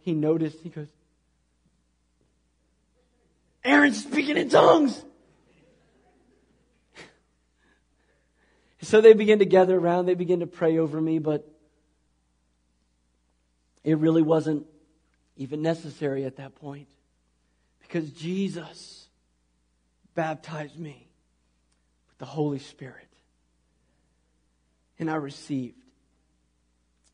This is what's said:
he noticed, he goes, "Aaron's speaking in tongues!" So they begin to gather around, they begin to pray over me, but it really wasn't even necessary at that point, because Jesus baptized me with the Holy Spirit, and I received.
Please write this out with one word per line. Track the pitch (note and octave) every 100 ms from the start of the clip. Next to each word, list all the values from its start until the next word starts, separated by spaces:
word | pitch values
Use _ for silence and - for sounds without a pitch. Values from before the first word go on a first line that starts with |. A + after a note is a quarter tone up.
he | F3+
noticed, | D#3 D3+ E3 D#3 -
he | E3+
goes, | D#3 D3 _ _ _ _ _ _ _ _ _ _ _ _ _ _ _ _ _ _ _ _ _ _ _ _ _ _ _
"Aaron's | B3 D4 C#4+ G#3+
speaking | - D4 C#4+ D#4+
in | D4
tongues!" | D4+ - E4 C4+ - - _ _ _ _ _ _ _ _ _ _ _ _ _ _ _ _ _ _ - - _ _ _ _ _ _ _ _ _ _ _ _ _ _ _ _ _
So | - G#3+
they | A3
begin | G#3 G#3+ G#3+
to |
gather | F#3+ F#3 F#3 F#3
around, | E3+ F3 F3+
they |
begin | F3+ F3 F3+
to | E3+
pray | - D#3+ E3
over | D#3+ D#3
me, | D#3+ D#3+
but | D3+ D3+ - _ _ _ _ _ _ _ _ _ _ _ _ _ _ _ _ _ _ _ _ _ _ _
it | D3+ D#3
really | D#3 E3
wasn't | D#3 D#3+ D3+ D3 - _ _ _ _ _ _ -
even | C3+ D3+
necessary | D#3+ E3 D3+ - C#3+ C3+
at | C3+ C#3
that | C3+ -
point, | D3 C#3+ C#3 _ _ _ _ _ _ _ _ _
because | - E3+ D3+
Jesus | C3 D#3+ F#3+ F#3+ E3 D#3 - - - - _ _ _ _ _ _ _ _ _ _
baptized | E3+ D#3+ D3+ - D#3 D3 C#3+
me | D#3 B2 _ _ _ _ _ _ _ _ _ _ _
with | -
the | C3
Holy | D3+ D3 C#3
Spirit, | - - C3 - - _ _ _ _ _ _ _ _ _ _ _ _ _ _ _ _ _ _ -
and | D#3+
I | D#3
received. | C#3 - - C#3 B2 - _ _ _ _ _ _ _ _ _ _ _ _ _